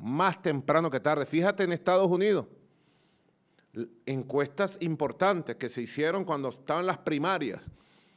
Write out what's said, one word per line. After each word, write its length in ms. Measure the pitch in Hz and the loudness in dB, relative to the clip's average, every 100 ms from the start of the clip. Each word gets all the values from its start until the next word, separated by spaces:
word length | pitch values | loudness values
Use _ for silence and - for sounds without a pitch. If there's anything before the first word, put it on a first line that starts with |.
más 400 | 107 139 190 165 | -4 2 2 2
temprano 500 | 175 143 135 151 165 | -2 0 2 2 2
que 80 | 135 | 0
tarde. 260 | 147 151 135 | 0 0 0
Fíjate 380 | 156 185 202 | 2 2 2
en 80 | 185 | 0
Estados 400 | 170 - 185 190 | 0 2 4 4
Unidos, 340 | 180 202 185 113 - _ _ _ _ _ _ _ _ _ _ _ - 113 - - | 4 4 2 -2 -12 _ _ _ _ _ _ _ _ _ _ _ -10 -10 -10 -6
encuestas 720 | 135 131 135 139 - 196 196 | -6 -2 -2 -2 -2 -4 -4
importantes 760 | 170 151 143 - 185 185 151 113 | -6 -2 -4 0 0 0 -4 -6
que 140 | 123 | -6
se 120 | - | -6
hicieron 440 | 117 - 151 190 185 | -8 -2 -2 -2 -2
cuando 240 | 147 135 | -4 -4
estaban 360 | 131 - 156 185 | -8 -4 -2 -2
las 120 | 180 | -2
primarias 680 | - 151 165 190 139 87 - - _ _ _ | -4 -2 0 -2 -2 -6 -12 -20 _ _ _